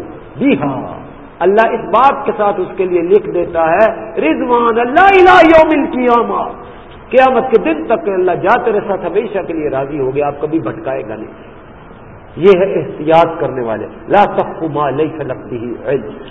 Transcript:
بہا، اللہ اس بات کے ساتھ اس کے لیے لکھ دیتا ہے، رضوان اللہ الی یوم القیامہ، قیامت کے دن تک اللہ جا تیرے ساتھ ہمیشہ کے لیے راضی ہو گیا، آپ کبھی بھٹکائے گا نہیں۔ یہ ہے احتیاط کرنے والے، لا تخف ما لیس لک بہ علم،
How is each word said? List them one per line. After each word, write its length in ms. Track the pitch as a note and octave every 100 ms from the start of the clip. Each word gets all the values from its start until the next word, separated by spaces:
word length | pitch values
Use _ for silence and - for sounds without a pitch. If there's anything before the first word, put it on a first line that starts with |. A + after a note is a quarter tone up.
| - - - C3+
بہا، 580 | C4+ A3+ C#3+ C3+ G2 E2+ - - - -
اللہ 300 | F3 G#3 A3+
اس 120 | A3+
بات 460 | - G#3 C#4 - -
کے 60 | G3
ساتھ 240 | G3+ G3
اس 60 | F3+ -
کے 80 |
لیے 180 | F3+ F3
لکھ 280 | E3+ G3+ -
دیتا 400 | C3 - E3 D#3+
ہے، 400 | F3 A3 - - -
رضوان 580 | C#4+ C4 B3 A#3+ A#3 A3+
اللہ 260 | B3 D4+ G4
الی 360 | F#4+ F4+ F4+ D#4+
یوم 340 | D#4+ D#4+ D4+
القیامہ، 680 | C4 B3 B3 A#3 G3+ F#3 D#3+ - - - - - -
قیامت 320 | B3 C4 A#3+
کے 200 | - A3
دن 220 | D#4 E4 -
تک 220 | A3 G3+
اللہ 240 | F#3+ F#3
جا 300 | D#3+ F3 A#3+
تیرے 180 | A#3 G3+ G#3
ساتھ 180 | F#3+ F3
ہمیشہ 320 | F3 A3+ F#3+ E3+
کے 60 |
لیے 180 | D#3+ D3
راضی 300 | C3 C#3 D3+
ہو 140 | C3
گیا، 120 | C3+ C#3+
آپ 140 | -
کبھی 180 | D3 D#3+
بھٹکائے 500 | B2+ A2 C3+ C3+ G#2+
گا 60 |
نہیں۔ 180 | A2 - - - - - - - - - - - -
یہ 220 | F3+ F3+
ہے 220 | F#3+ E3+
احتیاط 600 | C3+ - D#3 D#3+ E3 -
کرنے 240 | C#3 B2+
والے، 220 | A#2 G#2+ G#2 - -
لا 160 | F#3+
تخف 380 | G3 - - -
ما 280 | D#3+ C#3+ D3
لیس 300 | C3 D#3 D#3
لک 320 | C3+ B2 G#2
بہ 360 | B2 A#2+ G#2+ A#2
علم، 220 | C3+ G#2+ - -